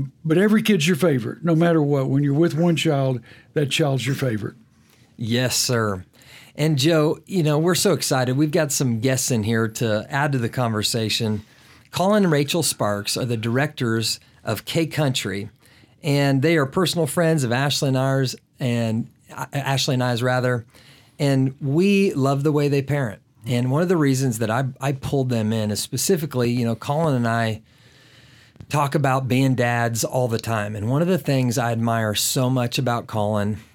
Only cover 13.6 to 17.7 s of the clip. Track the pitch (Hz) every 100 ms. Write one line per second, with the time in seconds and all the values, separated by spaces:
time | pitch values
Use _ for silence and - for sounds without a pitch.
13.6 | 151 - 120 113 107 - - _ - 107
14.6 | - 165 160 151 147 131 104 98 107 -
15.6 | _ - _ _ 160 143 143 135 151 165
16.6 | 135 185 160 170 156 180 165 160 123 120
17.6 | 143